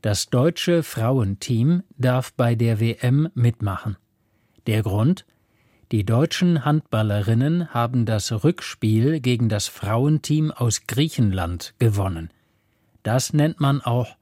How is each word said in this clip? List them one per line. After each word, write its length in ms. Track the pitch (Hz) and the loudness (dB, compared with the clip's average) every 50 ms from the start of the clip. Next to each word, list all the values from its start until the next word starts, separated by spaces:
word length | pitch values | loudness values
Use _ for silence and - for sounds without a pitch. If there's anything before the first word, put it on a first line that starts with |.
Das 260 | - 110 101 - - _ | 0 -2 -2 -2 -2 _
deutsche 540 | - 123 131 170 170 - - - 175 170 | 0 2 2 2 0 0 -2 0 0 0
Frauenteam 1000 | 151 - - 120 113 117 135 131 120 98 98 - - - 120 110 120 151 175 175 - _ - | 0 -2 -4 -2 0 0 2 2 0 0 -2 -6 -4 -2 0 2 2 2 2 0 -2 _ -8
darf 380 | - 127 127 123 131 127 - _ | -2 0 0 2 0 -2 -6 _
bei 200 | - 123 117 120 | 0 0 0 2
der 260 | 113 117 117 113 104 | 2 2 0 2 2
W 160 | 120 117 113 - | 0 -2 -2 0
M 300 | - 123 131 143 156 160 _ | 0 2 2 2 2 0 _
mitmachen. 640 | 135 120 117 113 _ - 101 104 - - 110 98 _ _ _ _ _ _ _ _ _ _ _ _ _ _ | 0 0 0 0 _ -4 -4 -4 -4 -6 -8 -10 _ _ _ _ _ _ _ _ _ _ _ _ _ _
Der 160 | - 110 110 | -2 -2 0
Grund? 420 | 104 104 98 101 113 147 190 - _ _ _ _ _ _ _ _ _ _ _ _ _ _ | 0 0 0 0 2 0 0 -2 _ _ _ _ _ _ _ _ _ _ _ _ _ _
Die 140 | - 107 98 | -2 -2 0
deutschen 600 | 95 113 120 151 170 - - 185 175 170 151 120 | 2 2 2 2 0 0 0 2 2 2 2 2
Handballerinnen 1080 | 147 147 156 - _ - 110 107 107 101 104 98 107 113 117 131 147 165 175 170 - | 0 0 0 0 _ -2 0 0 0 0 0 0 2 2 2 2 2 0 -2 -2 -4
haben 320 | - 117 117 120 127 123 117 | -2 -2 -2 0 0 -2 0
das 400 | 107 110 104 - - 117 104 - | 0 -2 -2 -2 -4 -6 0 0
Rückspiel 760 | 151 175 - - - - _ - 107 107 110 117 143 160 156 | 0 0 0 -8 -14 -10 _ 0 2 2 4 2 2 0 0
gegen 280 | 120 127 123 117 120 110 | 0 0 0 0 0 0
das 200 | 107 104 - - | 0 -2 -4 -6
Frauenteam 840 | - - - 101 110 117 131 147 156 147 - - 147 156 156 151 | -8 -8 -4 -2 0 0 2 2 0 0 0 0 0 0 0 -2
aus 360 | - - 123 117 107 - _ | -2 -2 -2 -2 -2 -2 _
Griechenland 880 | - - 127 151 160 - - 120 101 92 92 85 85 90 85 - - _ _ | -6 -2 -2 -2 -2 0 0 0 0 0 -2 -2 -4 -6 -8 -10 -14 _ _
gewonnen. 520 | 123 113 101 101 95 95 87 82 82 82 _ _ _ _ _ _ _ _ _ _ _ _ _ _ | 0 2 2 0 -2 -2 -4 -6 -10 -12 _ _ _ _ _ _ _ _ _ _ _ _ _ _
Das 300 | _ - 117 131 - - | _ -2 0 0 0 0
nennt 280 | - 151 170 160 160 - | 0 0 0 0 0 0
man 200 | 143 139 139 143 | 0 0 0 0
auch 360 | - 120 117 123 120 - - _ | -2 -2 -2 -2 -2 -4 -8 _